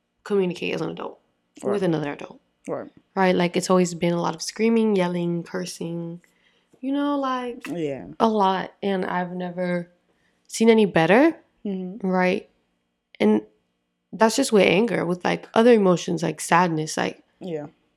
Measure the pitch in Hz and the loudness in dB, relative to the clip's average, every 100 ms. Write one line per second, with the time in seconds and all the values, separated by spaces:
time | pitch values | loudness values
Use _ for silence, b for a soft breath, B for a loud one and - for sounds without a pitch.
0 | _ _ - 202 185 175 180 - 160 - | _ _ -4 -2 0 -2 -6 -6 -6 -8
1 | - - _ _ _ - - 202 185 156 | -12 -16 _ _ _ -12 -4 -2 0 -2
2 | 147 139 - - _ _ - 139 107 - | -4 -8 -14 -18 _ _ -12 -10 -10 -18
3 | _ - 185 180 175 175 170 185 180 170 | _ 0 2 2 0 0 2 2 2 0
4 | 175 170 170 165 - - 226 226 220 202 | -2 0 -2 -6 -8 -2 0 2 2 2
5 | 175 175 170 170 170 185 175 - 170 170 | 0 -2 -4 -4 -6 -10 -10 -10 -10 -8
6 | 170 170 _ _ _ _ _ _ 262 277 | -10 -14 _ _ _ _ _ _ -6 -2
7 | 285 285 269 254 247 240 - 175 151 131 | -2 -2 -2 -4 -6 -10 -10 -6 -6 -6
8 | 87 156 226 220 190 190 - - 202 196 | -10 -2 0 2 2 0 -4 -6 -4 -2
9 | - 180 180 180 180 175 180 175 170 _ | -2 -4 -6 -6 -8 -6 -4 -4 -6 _
10 | _ _ _ _ _ - 226 226 202 160 | _ _ _ _ _ 2 4 6 4 4
11 | 165 214 320 320 _ _ 208 190 185 202 | 4 6 6 2 _ _ -8 -6 -8 -6
12 | 190 185 180 202 - _ _ _ _ _ | -2 0 2 0 -6 _ _ _ _ _
13 | _ - 214 214 - _ _ _ _ _ | _ 0 2 2 -2 _ _ _ _ _
14 | _ 175 220 220 262 214 185 175 185 175 | _ 0 2 2 2 4 6 4 2 0
15 | 170 175 - 175 - - 233 233 190 175 | -2 -4 -2 -4 -2 2 6 6 4 2
16 | - 170 165 151 - 170 180 160 156 - | -2 -4 -4 -6 2 2 4 0 -4 -4
17 | - - _ _ 185 156 147 _ _ | -4 -6 _ _ -10 -8 -10 _ _